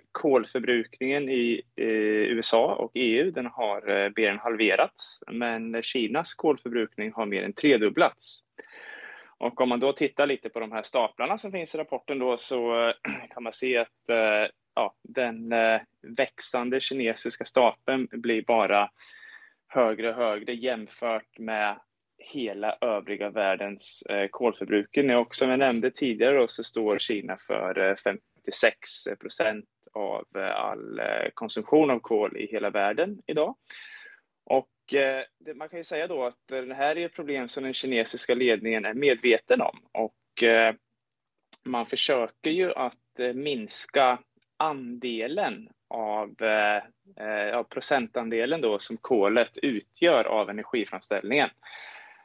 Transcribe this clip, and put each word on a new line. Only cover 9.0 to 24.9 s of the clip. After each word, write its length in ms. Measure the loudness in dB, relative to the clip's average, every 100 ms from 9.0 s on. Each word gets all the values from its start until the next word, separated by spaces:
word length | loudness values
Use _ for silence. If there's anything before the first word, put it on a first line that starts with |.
| -18 -20 -20 -8
Och 240 | -4 0
om 80 | 0
man 100 | 2
då 140 | 0
tittar 340 | 0 0 0 0
lite 220 | 0 -6
på 100 | -10
de 120 | -8
här 120 | -8
staplarna 540 | -4 0 0 0 -4 -4
som 140 | -6
finns 240 | -8 -6 -6
i 20 |
rapporten 420 | -6 -6 -6 -4
då, 180 | -2 -2
så, 500 | -2 -4 0 2 0
eh, 60 | 0 -6
<clears throat> 220 | -10 -12
kan 100 | -12
man 100 | -10
se 240 | -6 -2 0
att, 320 | -2 _ 0
eh, 380 | 2 4 2 0 -4 _ -2
ja, 200 | -2 -4
den, 480 | -10 -4 -4 -4 -2
eh, 300 | 2 4 2 -2 _ -8 -2
växande 640 | -2 -4 -6 -4 -2 -2
kinesiska 640 | -2 -2 -2 -4 -6 -8 -2
stapeln 640 | 4 4 4 -2 -2 -2
blir 300 | -4 0 0
bara 480 | 2 4 4 4 2 _ -20 -20 -20 -20 -20 _ -4
högre 420 | 2 2 2 -2
och 60 | 0
högre 380 | 0 -2 -4
jämfört 840 | -6 -4 -4 -8 -6 -4 -4 -6 -12
med 400 | -6 -2 -2 -4 _ _ _ _
hela 600 | -12 -6 -6 -4 -4 -2
övriga 480 | 0 -2 -4 -6 -4
världens, 720 | 0 0 0 -4 -8 -8 -8 -4
eh, 180 | -2 -2
kolförbrukning. 880 | 0 -2 -2 0 0 2